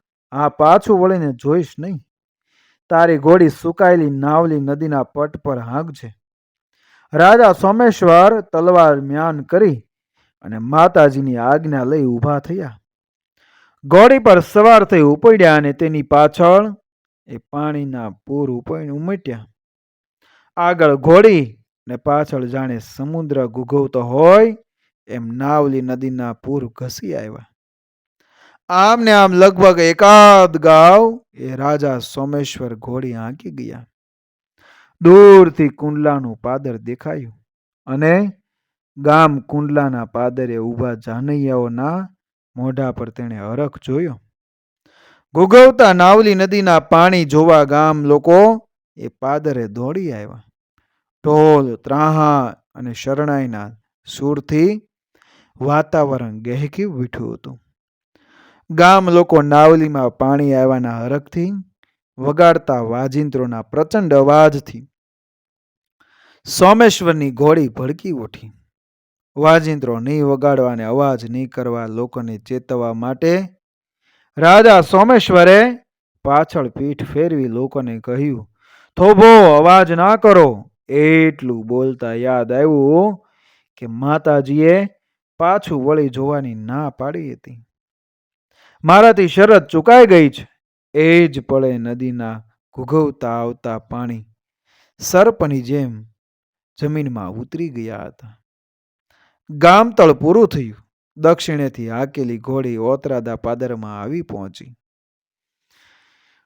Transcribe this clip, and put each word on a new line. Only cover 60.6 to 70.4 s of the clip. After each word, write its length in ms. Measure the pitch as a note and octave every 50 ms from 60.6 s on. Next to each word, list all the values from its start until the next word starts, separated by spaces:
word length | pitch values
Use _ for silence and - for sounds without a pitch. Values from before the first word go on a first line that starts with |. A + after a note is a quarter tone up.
| C3 C3 C3 B2+ B2 A#2+ A#2 A#2
હરખથી, 520 | A#2 B2 C#3 C#3+ C#3+ _ - E3+ E3+ F#3+ G3+ G3 F#3 - _ _ _ _ _ _ _ _ _ -
વગાડતા 600 | C3 C#3+ C#3+ D#3 E3+ E3+ E3 D#3+ - - C3+ A#2+
વાજિંત્રોના 840 | A#2 A2+ A#2 B2 C3 C3+ C3 D3 D3+ D3 C#3 C3 B2+ B2 A#2+ A2+ G#2+
પ્રચંડ 520 | - - D3 D#3+ D#3+ - G#3+ G3 D#3+ D3
અવાજથી 760 | C#3 C3+ C#3 C#3+ D3+ D#3 D3+ C#3+ C#3+ - - - A#2 C3 _ _ _ _ _ _ _ _ _ _ _ _ _ _ _ _ _ _ _ _ _ _ _ _ _ _ _ _ _ _ _ _
સોમેશ્વરની 840 | - - - F#3 F#3 G#3+ A3+ A#3+ A3 - - F#3 E3+ D#3+ D#3 D3 C#3
ઘોડી 380 | B2 A2+ C#3+ D3+ D#3+ E3 D3 B2
ભડકી 420 | A2+ - C3 C3 D#3 E3+ - G3
ઉઠી. 420 | D#3+ B2+ A2 G#2 - - - A2 - _ _ _ _ _ _ _ _ _ _ _ _ _ _ _ _
વાજિંત્રો 640 | D3 D3+ D#3 D#3+ E3 D#3 D#3 D#3 D3 C3 A#2+ A#2 A2+
નહીં 280 | A#2 C3 D3+ D3+ D3
વગાડવા 460 | C#3 C#3 C3